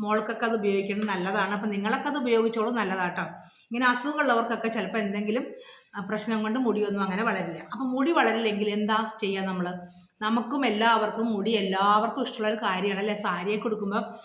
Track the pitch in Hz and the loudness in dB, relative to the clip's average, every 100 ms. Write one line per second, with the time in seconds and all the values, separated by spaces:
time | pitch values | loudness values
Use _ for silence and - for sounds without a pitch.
0 | 208 214 214 226 226 226 202 196 196 202 | 0 0 0 -2 0 0 2 2 0 -2
1 | 214 185 185 208 190 202 214 196 208 262 | -2 0 0 0 0 -2 -2 -2 0 0
2 | 285 285 247 226 226 226 220 240 196 190 | -2 -2 2 4 4 2 0 0 0 0
3 | 180 175 170 - - - _ 233 254 214 | -2 -2 -6 -8 -18 -20 _ 2 2 2
4 | 294 302 277 233 233 220 226 226 185 220 | 0 0 2 2 2 -2 -2 -2 -2 -2
5 | 202 202 208 233 - - - - _ 202 | -2 -2 -2 -2 -4 -10 -18 -20 _ -10
6 | 190 214 226 220 214 233 233 208 202 202 | -4 -4 -2 -2 0 0 2 2 0 0
7 | 190 185 226 190 170 165 - 214 262 254 | 0 0 0 0 -4 -8 -10 -6 -2 2
8 | 277 320 233 220 226 202 208 208 208 220 | 4 4 4 2 0 0 0 0 2 2
9 | 220 - 196 196 190 180 175 180 - - | 0 -4 -4 -2 -2 -2 -4 -6 -12 -20
10 | - _ 214 233 233 285 254 214 233 226 | -20 _ 0 0 0 0 0 4 4 4
11 | 208 220 233 202 202 220 190 190 202 208 | 2 0 -2 0 0 2 2 2 4 4
12 | 226 262 240 - 214 220 214 185 202 190 | 2 -2 -4 -2 -2 0 0 0 0 0
13 | 214 208 196 175 185 220 226 214 196 214 | -2 -2 -2 -2 -2 -2 -2 -2 -2 -2
14 | 233 - | -4 -10